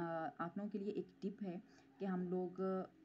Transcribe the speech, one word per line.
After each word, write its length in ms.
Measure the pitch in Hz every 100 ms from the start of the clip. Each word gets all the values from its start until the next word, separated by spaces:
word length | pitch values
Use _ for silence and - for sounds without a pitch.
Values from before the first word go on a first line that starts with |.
| 170 165 160 -
आप 140 | 170 202
लोगों 120 | 208
के 80 | 202
लिए 120 | 196
एक 180 | - 180 -
tip 200 | 190 -
है 180 | 196 170 - - - -
कि 60 |
हम 240 | 196 185 180
लोग, 320 | 180 180 180 190 190 - -